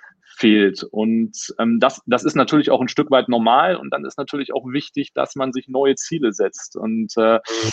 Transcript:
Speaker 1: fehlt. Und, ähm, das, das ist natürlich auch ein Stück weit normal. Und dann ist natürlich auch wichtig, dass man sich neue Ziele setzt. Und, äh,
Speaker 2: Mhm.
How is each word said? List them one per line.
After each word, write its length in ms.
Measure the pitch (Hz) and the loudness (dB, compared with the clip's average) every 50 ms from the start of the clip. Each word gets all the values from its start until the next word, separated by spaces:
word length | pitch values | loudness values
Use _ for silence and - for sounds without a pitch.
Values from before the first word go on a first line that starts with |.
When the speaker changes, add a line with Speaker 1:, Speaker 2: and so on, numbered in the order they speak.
| - - _ _ _ _ - | -20 -20 _ _ _ _ -4
Speaker 1:
fehlt. 460 | - 120 110 107 107 101 95 95 - - - | 2 4 6 6 6 6 4 2 -2 -8 -8
Und, 640 | - 107 110 113 113 113 113 107 - - - - - - | -4 -2 -2 0 0 0 -2 -4 -6 -10 -14 -10 -6 -2
ähm, 200 | 113 117 117 110 | 0 0 2 2
das, 220 | 123 139 - - _ | 2 2 0 -2 _
das 180 | - 123 120 - | -2 -2 0 0
ist 100 | 151 123 | 0 0
natürlich 360 | 139 123 - 156 151 - - | 0 2 2 2 2 4 4
auch 100 | 135 123 | 2 2
ein 60 | 127 123 | 0 0
Stück 220 | - 147 147 - | -2 -2 0 2
weit 180 | 135 127 - 123 | 2 2 2 2
normal. 480 | 120 117 113 113 123 139 165 190 180 | 0 0 2 4 4 4 4 2 0
Und 140 | - 139 131 135 | -2 -2 -4 -4
dann 100 | 143 143 | -4 -4
ist 140 | 131 - 143 | -8 -10 -10
natürlich 340 | 139 - - 143 135 - | -10 -8 -6 -8 -6 -6
auch 120 | 135 139 - | -6 -8 -6
wichtig, 460 | 127 131 147 - - - 143 135 - - | -6 -6 -6 -6 -6 -6 -8 -8 -4 -4
dass 220 | 135 135 - - | -4 -4 -4 -4
man 160 | 135 135 131 | -4 -4 -4
sich 160 | 123 131 - 135 | -4 -8 -8 -6
neue 260 | 127 131 139 139 131 | -2 0 2 2 2
Ziele 380 | - - - 165 156 131 110 | 0 -4 -8 -4 -2 -2 -2
setzt. 440 | 101 107 98 95 - - - - - | 0 0 -2 -2 -4 -8 -18 -14 -12
Und, 380 | - 107 110 110 113 110 104 - | -8 -6 -4 -4 -4 -4 -4 0
äh, 200 | 117 110 113 113 110 | 2 2 4 2 2
Speaker 2:
Mhm. 320 | - - 113 113 110 110 | 0 -4 -6 -4 -4 -4